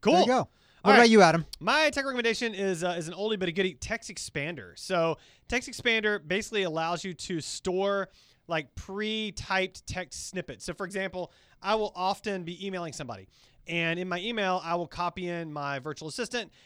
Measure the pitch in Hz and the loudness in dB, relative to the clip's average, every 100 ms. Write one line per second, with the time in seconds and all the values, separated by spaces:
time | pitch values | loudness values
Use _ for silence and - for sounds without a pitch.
0 | 202 339 294 254 - _ _ _ - 262 | 6 6 6 4 0 _ _ _ 8 10
1 | 233 220 175 165 156 - 175 285 311 285 | 10 10 10 8 -2 -6 0 4 4 2
2 | 277 254 233 220 233 196 196 175 175 175 | -4 -2 -2 0 -4 -2 -2 -2 -2 -4
3 | 160 180 214 214 180 165 185 151 - 220 | -6 -6 -4 -2 -2 0 -2 -2 -8 -8
4 | - 175 - 151 143 165 92 85 - 180 | -8 -12 -8 -6 -6 -8 -14 -16 -4 2
5 | 165 151 - _ _ 240 247 240 247 226 | 2 0 -8 _ _ -4 -4 -4 0 2
6 | 214 208 147 185 220 214 185 156 165 175 | 2 -2 -2 -4 -2 -2 0 -2 -2 -2
7 | 190 175 - 170 - - 190 185 196 196 | -6 -10 -6 -6 -6 -6 -4 0 0 0
8 | 185 _ _ _ - 165 139 - - 196 | -4 _ _ _ -6 -4 -4 -12 -10 -6
9 | 214 220 214 196 - 190 185 - - 185 | -4 -2 -4 -8 -2 -2 -2 -6 -10 -10
10 | 180 - - 185 - 110 - 165 190 196 | -8 -12 -10 -8 -8 -10 -10 -8 -6 -4
11 | 190 180 175 _ _ _ 190 220 208 - | -6 -6 -10 _ _ _ -2 0 0 -2
12 | 185 196 214 196 170 175 196 185 170 131 | -2 -2 -4 -6 -6 -8 -6 -6 -8 -8
13 | 131 104 95 _ _ _ - 170 165 165 | -10 -12 -14 _ _ _ -6 -2 0 -2
14 | 185 180 202 233 190 185 160 175 170 - | -2 -4 -4 -2 0 0 0 -2 -2 -4
15 | 175 180 180 175 165 151 143 139 139 151 | -6 -4 -6 -6 -6 -6 -4 -4 -6 -10
16 | 156 143 233 247 196 _ | -10 -6 -6 -6 -8 _